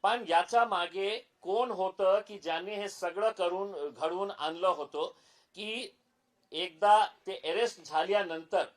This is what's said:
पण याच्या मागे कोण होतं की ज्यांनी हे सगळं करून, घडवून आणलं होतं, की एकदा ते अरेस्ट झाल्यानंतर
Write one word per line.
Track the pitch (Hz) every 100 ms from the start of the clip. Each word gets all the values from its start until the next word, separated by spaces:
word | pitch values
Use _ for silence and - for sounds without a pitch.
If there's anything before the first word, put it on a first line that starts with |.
पण | 196 240 180
याच्या | 165 180 233 233
मागे | 185 175 180 196 226 - _
कोण | 170 208 247
होतं | 190 185 - 185 202 202
की | 202
ज्यांनी | 165 165 190
हे | 208 202
सगळं | - 175 175 220
करून, | 214 175 185 202 170 147
घडवून | 147 160 180 202
आणलं | - 151 170 185
होतं, | 156 143 175 - - _ _ _ -
की | 214 233 - _ _ _ _ _ _
एकदा | 156 180 160 208 214 -
ते | - 190 185
अरेस्ट | 156 185 233 -
झाल्यानंतर | 160 156 180 208 185 165 156 190 147